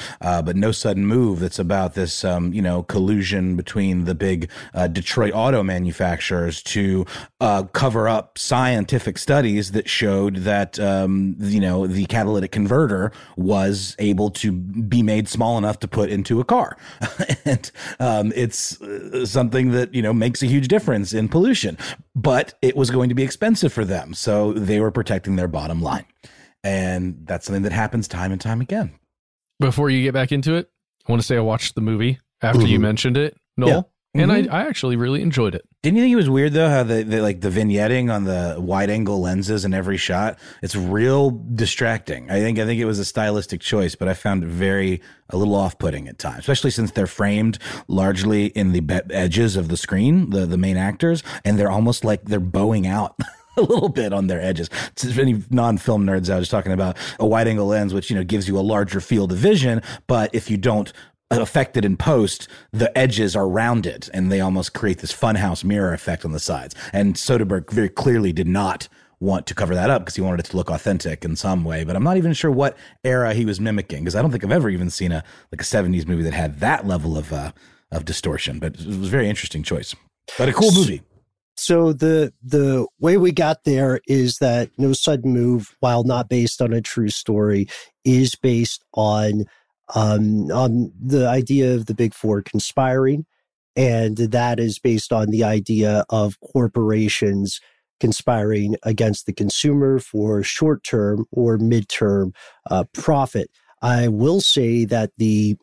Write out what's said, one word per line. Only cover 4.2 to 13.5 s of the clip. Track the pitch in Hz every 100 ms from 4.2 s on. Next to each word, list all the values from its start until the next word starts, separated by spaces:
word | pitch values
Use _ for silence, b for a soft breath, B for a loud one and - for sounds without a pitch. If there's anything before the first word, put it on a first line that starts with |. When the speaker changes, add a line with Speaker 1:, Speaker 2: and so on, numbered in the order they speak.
| 98 90 85 B B
Speaker 1:
uh, | 90 87
Detroit | 85 90 - 104
auto | 104 123 131
manufacturers | 95 90 90 - 92 85 - 90 85 80
to, | - 104 98 95 90 B B -
uh, | 120 101
cover | 95 - 135 113 110
up | 110 - -
scientific | - 127 127 117 95 127 - 92
studies | - 143 120 104 95
that | 104 -
showed | - 107 98 101 95
that, | 92 101 95 -
um, | 101 98 95 98 98 92
you | 101 104
know, | 95
the | 90 95 95 95
catalytic | 117 104 104 95
converter | 110 101 131 147 95 107 B B -
was | 92